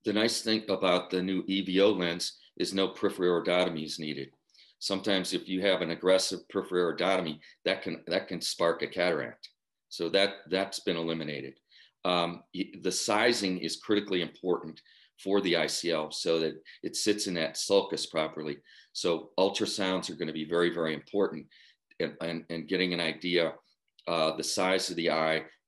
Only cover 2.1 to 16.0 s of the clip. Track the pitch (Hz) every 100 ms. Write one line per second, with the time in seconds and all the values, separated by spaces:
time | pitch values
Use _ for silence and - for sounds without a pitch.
2.1 | 85 - - _ - 90 95 92 - 101
3.1 | - 90 85 82 90 90 82 78 - 78
4.1 | 69 67 _ _ _ - _ - 98 101
5.1 | 98 90 90 87 92 98 90 85 82 92
6.1 | 95 - 90 - 101 90 90 87 76 87
7.1 | 95 82 76 - _ 92 95 95 82 -
8.1 | 90 - 90 - - 87 82 - - 90
9.1 | 80 62 - - _ _ _ _ - 82
10.1 | 98 101 - - 92 95 - - 85 82
11.1 | 82 76 71 67 - _ - - _ 90
12.1 | 90 85 85 - 90 95 92 87 90 -
13.1 | 104 120 117 98 92 82 - - 104 104
14.1 | 92 80 - 92 82 80 80 - _ _
15.1 | - 95 101 98 85 78 - 87 80